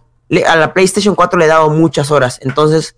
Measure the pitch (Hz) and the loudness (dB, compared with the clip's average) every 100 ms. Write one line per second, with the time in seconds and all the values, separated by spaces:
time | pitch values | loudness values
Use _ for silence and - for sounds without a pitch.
0 | _ _ _ 175 - 165 151 180 185 208 | _ _ _ -2 0 0 0 0 0 0
1 | 202 170 175 180 156 160 156 156 165 - | -2 0 0 0 2 2 2 2 0 0
2 | 143 147 123 - 135 143 156 156 - | -2 0 0 -4 -6 -2 0 0 -4